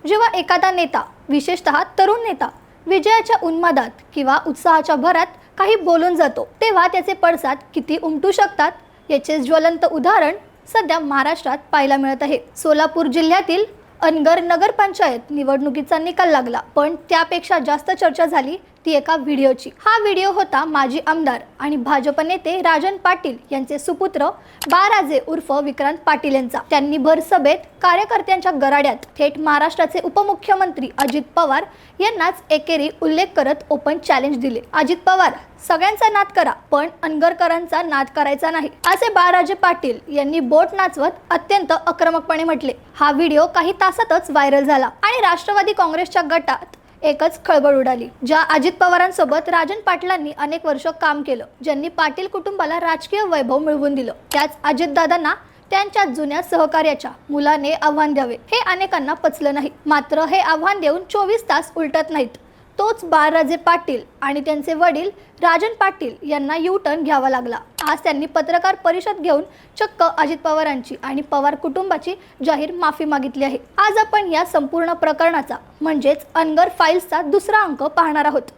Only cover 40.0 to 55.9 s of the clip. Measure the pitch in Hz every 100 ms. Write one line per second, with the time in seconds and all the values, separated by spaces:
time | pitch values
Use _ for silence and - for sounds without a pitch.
40 | - 285 285 330 247 302 339 392 370 302
41 | 311 - - 339 - 403 311 - - 339
42 | 330 330 - 311 330 302 277 - - -
43 | 294 285 339 302 339 349 330 381 381 359
44 | 453 339 370 294 277 277 277 277 254 -
45 | 415 494 392 349 - 415 403 - 339 320
46 | 359 359 302 330 330 262 - - _ -
47 | 302 285 320 - - 302 285 269 262 247
48 | 240 - 247 311 311 311 311 339 359 349
49 | 370 370 294 302 330 339 311 427 403 359
50 | 359 370 294 302 294 320 330 277 330 320
51 | 320 294 294 247 - _ 277 277 320 330
52 | 311 302 381 392 403 392 302 339 339 320
53 | - 403 403 311 254 269 311 302 285 277
54 | 240 - - 285 302 - 294 269 330 285
55 | 320 339 294 381 - _ _ 392 403